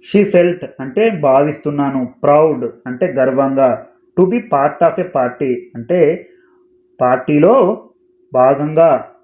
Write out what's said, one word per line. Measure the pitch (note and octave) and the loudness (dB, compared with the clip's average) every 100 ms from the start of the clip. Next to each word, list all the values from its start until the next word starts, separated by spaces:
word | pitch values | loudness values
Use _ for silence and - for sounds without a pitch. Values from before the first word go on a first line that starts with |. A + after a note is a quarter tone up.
| - | -2
She | G3+ G3 | 0 2
felt | F3 F3 F3+ - - | 2 2 -2 -10 -12
అంటే | C3+ G3 A3+ F#3+ D3 | -8 -2 -2 0 2
భావిస్తున్నాను, | C3 D3 D3 D3 C#3+ C#3 C3+ B2 _ | 2 0 -4 -8 -4 -4 -4 -6 _
ప్రౌడ్ | D3+ D3 D#3+ C3+ A#2+ - B2+ | 2 2 2 0 -8 -10 -12
అంటే | B2 F#3 B2 | -6 -4 0
గర్వంగా, | B2+ B2+ C3+ C3+ C3 A#2 - _ _ - | 0 0 -2 2 0 0 -10 _ _ -2
to | F#3 | 0
be | A#3 - | 0 -2
part | C#3+ C#3+ - A3+ | -2 -2 0 -2
of | - | 0
a | F3 C#3+ | -6 -4
party | B2 - C#3 A#2+ - B2 | -4 -4 -6 -6 -8 -16
అంటే | A2+ F3 D3+ F3 - _ _ _ _ _ _ _ | -4 0 2 0 -8 _ _ _ _ _ _ _
పార్టీలో | B2+ C3 - D3 E3+ B3+ F#3+ A3 - _ _ _ _ B2+ | -2 -2 0 2 4 4 2 -4 -12 _ _ _ _ 0
భాగంగా | C3 C3+ D3+ D#3 E3 B2+ - _ | 2 2 -2 2 2 2 -4 _